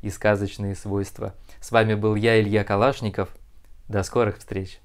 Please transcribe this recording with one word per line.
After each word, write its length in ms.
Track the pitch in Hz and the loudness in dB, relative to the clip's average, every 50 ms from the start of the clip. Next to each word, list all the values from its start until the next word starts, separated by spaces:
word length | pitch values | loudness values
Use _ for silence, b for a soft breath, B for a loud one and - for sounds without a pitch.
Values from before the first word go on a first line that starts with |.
и 80 | - 107 | -8 -8
сказочные 640 | 95 - - 107 107 98 101 98 - - 104 98 98 | -10 0 2 2 2 2 0 -4 -4 -6 -6 -6 -6
свойства. 580 | - - 104 98 101 98 - - - 107 101 - b b b b b | -8 -6 -4 -4 -4 -4 -4 -8 -10 -10 -10 -10 b b b b b
С 120 | - - | -14 2
вами 240 | 117 117 110 107 107 | 4 4 4 4 2
был 200 | 104 104 107 107 | 2 2 0 0
я, 240 | 104 104 117 113 110 | 2 2 4 4 4
Илья 240 | 107 104 104 107 101 | 4 4 2 0 2
Калашников. 680 | - 107 101 110 131 135 - 123 107 92 - 98 - - - - - - - - - - - - - | 2 2 2 4 2 2 0 -4 -4 -2 -2 -4 -6 -6 -18 -20 -20 -20 -20 -20 -20 -20 -20 -14 -4
До 160 | - 101 95 | -2 -2 -2
скорых 360 | - - 123 117 104 101 - | 0 2 2 2 2 0 -4
встреч! 400 | - - 104 95 95 92 - - - | -10 -8 -6 -6 -6 -8 -12 -18 -20